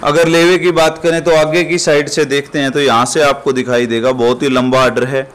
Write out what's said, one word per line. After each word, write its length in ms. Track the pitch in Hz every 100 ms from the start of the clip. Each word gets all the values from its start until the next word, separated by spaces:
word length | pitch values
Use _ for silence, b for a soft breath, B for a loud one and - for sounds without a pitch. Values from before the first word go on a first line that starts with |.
| 143
अगर 220 | 151 165
लेवे 300 | 165 170 180
की 120 | 175
बात 300 | 165 160 160
करें 220 | 170 165
तो 60 | 160
आगे 340 | 160 151 160
की 140 | 160 175
side 300 | - 147 143
से 160 | 160
देखते 340 | 143 139 139 151
हैं 120 | 135
तो 100 | 139
यहाँ 260 | 139 117 123
से 160 | 160
आपको 300 | 143 139 143
दिखाई 340 | 127 123 123 123
देगा, 260 | 113 123
बहुत 300 | 131 120 123
ही 60 | 143
लंबा 340 | 127 127 131
order 220 | 127 117
है 260 | 127 135 131